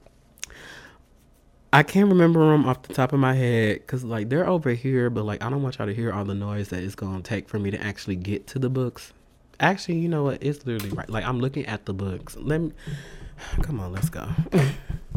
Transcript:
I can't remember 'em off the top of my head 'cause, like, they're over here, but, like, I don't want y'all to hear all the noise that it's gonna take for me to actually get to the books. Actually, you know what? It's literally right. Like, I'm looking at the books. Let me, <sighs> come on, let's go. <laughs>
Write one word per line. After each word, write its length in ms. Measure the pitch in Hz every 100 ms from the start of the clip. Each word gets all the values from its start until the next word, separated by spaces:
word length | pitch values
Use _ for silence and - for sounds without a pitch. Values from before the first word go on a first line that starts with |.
| - _ _ - - - - - - - _ _ _ _ _ _ _
I 80 | 139
can't 260 | 151 196 202
remember 440 | 180 170 165 156
'em 140 | 151 131
off 160 | 127
the 120 | -
top 180 | - 127
of 60 | 139
my 160 | 131
head 500 | 131 123 113 107 - -
'cause, 160 | 127
like, 240 | 120 113 110
they're 180 | 147 180
over 240 | 180 139
here, 360 | 120 135 127 120
but, 140 | 113
like, 180 | 104 104
I 80 | 117
don't 100 | 139
want 160 | 135 127
y'all 120 | 104
to 40 |
hear 200 | 110 117
all 120 | 98
the 80 | 101
noise 360 | 101 104 104 98
that 160 | 90
it's 100 | 95
gonna 260 | - 98 92
take 280 | 90 104 -
for 100 | 107
me 140 | 98
to 100 | 104
actually 320 | 104 95 -
get 320 | 92 95 104 -
to 140 | 135
the 100 | 127
books. 420 | 131 123 - - - _ _ _ -
Actually, 400 | 160 196 - 165
you 100 | 170
know 140 | 156
what? 180 | 139 -
It's 240 | 143 147
literally 300 | 127 113 101
right. 160 | - -
Like, 140 | 110
I'm 160 | 123 123
looking 260 | 131 143 110
at 180 | 107 -
the 60 |
books. 440 | 98 98 90 - -
Let 240 | - 160
me, 100 | 165 - - 143 - -
<sighs> 440 | - - - -
come 180 | - 120
on, 120 | 90
let's 160 | 95 160
go. 200 | - - 165 165
<laughs> 100 | 175 135 139 - - -